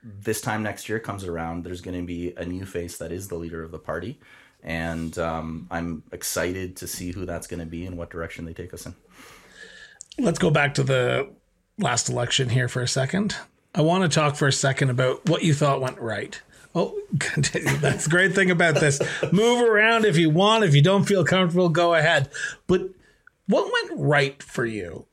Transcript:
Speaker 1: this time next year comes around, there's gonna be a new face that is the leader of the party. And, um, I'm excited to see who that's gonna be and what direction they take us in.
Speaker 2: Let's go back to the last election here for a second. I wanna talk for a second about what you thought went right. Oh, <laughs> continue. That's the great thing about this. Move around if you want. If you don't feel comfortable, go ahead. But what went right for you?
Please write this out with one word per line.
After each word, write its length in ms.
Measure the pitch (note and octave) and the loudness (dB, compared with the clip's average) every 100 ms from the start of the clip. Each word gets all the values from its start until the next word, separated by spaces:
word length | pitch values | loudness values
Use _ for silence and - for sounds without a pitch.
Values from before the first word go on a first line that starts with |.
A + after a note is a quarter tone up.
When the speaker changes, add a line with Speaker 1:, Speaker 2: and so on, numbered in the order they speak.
Speaker 1:
this 380 | A#2 G2+ G2+ A2 | -18 -10 -4 -4
time 220 | - G#2+ | -2 -4
next 260 | G#2+ G2 - | -4 -8 -6
year 100 | A2 | -6
comes 260 | - G2 F#2 | -6 -10 -8
around, 380 | E2 E2 E2+ | -6 -6 -8
there's 160 | E2+ F2+ | -10 -12
gonna 220 | F#2 F2+ | -10 -8
be 320 | F2 E2+ F2 F2 | -8 -6 -8 -8
a 80 | |
new 220 | F2 F2+ F#2+ | -8 -8 -8
face 320 | F2 E2+ - | -8 -8 -10
that 140 | E2 | -10
is 160 | F2+ G2 | -10 -10
the 80 | E2+ | -10
leader 260 | E2+ E2 | -10 -10
of 60 | E2 | -12
the 80 | D#2+ | -12
party. 420 | - D#2 F#2 D3 _ - _ _ | -8 -8 -8 -14 _ -20 _ _
And, 520 | - E2 E2 E2 E2 E2 | -8 -6 -4 -4 -6 -4
um, 480 | E2 E2 D#2+ D#2+ - | -4 -4 -6 -10 -8
I'm 320 | E2+ E2+ D#2+ - | -6 -6 -8 -12
excited 640 | F2+ - - E2+ F#2 F#2 F#2 | -10 -6 -4 -4 -4 -8 -10
to 100 | F2 | -12
see 240 | - F2+ | -10 -8
who 160 | F2 F2+ | -8 -8
that's 180 | E2+ - | -10 -10
gonna 220 | F2 E2 | -10 -10
be 180 | E2 F#2 | -10 -10
and 140 | F2+ | -10
what 100 | E2 | -10
direction 360 | E2+ E2 - D#2+ | -10 -10 -10 -12
they 80 | |
take 200 | E2+ F2+ | -12 -14
us 140 | - - | -12 -14
in. 80 | F2+ _ - - - - - - - - _ - - | -16 _ -20 -20 -20 -20 -20 -20 -20 -20 _ -18 -2
Speaker 2:
Let's 220 | A#3+ D#3+ | -2 2
go 100 | F3+ | 2
back 240 | D3+ C#3+ | 4 2
to 100 | C#3 | 0
the 460 | C3 C3 B2 B2+ C#3 - _ _ _ - | 0 2 2 0 -4 -12 _ _ _ -6
last 320 | F3 A#2+ - | -2 -2 -2
election 400 | B2 A#2+ - B2+ | -2 -2 0 0
here 180 | A#2+ B2 | 0 0
for 140 | B2+ | -2
a 60 | B2 | -2
second. 480 | - C3 F#3 G#3 - - _ _ - | -2 -2 0 -2 -4 -12 _ _ 0
I 60 | |
wanna 280 | D#3 F3+ F3+ | 2 4 2
talk 260 | D3+ D3 C#3+ | 2 2 2
for 120 | C#3+ | 0
a 40 | |
second 380 | - C#3 C3 C3+ | 2 0 2 0
about 400 | B2 C3 - - | 2 0 0 0
what 140 | E3+ | 2
you 100 | E3 | 2
thought 280 | C#3+ D3 C3+ | 4 4 2
went 180 | B2+ - | -2 -6
right. 420 | A#2 G#2 - - - - - | -6 -6 -8 -12 -20 -20 -8
Oh, 260 | E3+ G3+ G#4 G#4 | -4 -2 -4 -4
<laughs> 100 | - | -4
continue. 580 | - - C#3 - - C#3 | -2 -2 -2 -2 0 2
That's 280 | C#3+ C3 - | 0 0 0
the 40 | |
great 240 | E3+ F#3+ | 2 4
thing 160 | F#3+ F#3 | 4 2
about 300 | F3 E3+ D#3 | 4 4 4
this. 200 | D3+ C#3 C3+ - D3 | 2 2 -2 -2 0
Move 300 | F3 A3+ A#3+ | 4 4 4
around 440 | A#3+ G#3 A3 A3+ G#3+ | 4 4 4 4 4
if 120 | E3 | 4
you 140 | E3 | 4
want. 320 | D#3 G3+ A3+ | 6 4 6
If 100 | G3+ | 6
you 80 | C#3+ | 6
don't 220 | D3+ G3+ | 6 4
feel 200 | G3 G3 | 4 2
comfortable, 460 | D3 F#3 F#3 E3+ F3+ | 4 4 4 4 4
go 240 | D#3+ F3 | 4 4
ahead. 360 | E3+ D#3 D#3+ C#3 - - - - | 4 4 4 0 -6 -10 -10 0
But 240 | F3+ F#3 - _ _ _ _ - | 0 0 -12 _ _ _ _ 0
what 260 | B3+ G4 | 0 2
went 300 | A#4+ A4 D#4+ | -2 -2 -2
right 400 | C#3 C#3+ C#3 C#3 | 2 4 2 -2
for 240 | - - A#2 | -12 -4 -4
you? 400 | G#2+ F2 D#2+ - | -4 -8 -12 -18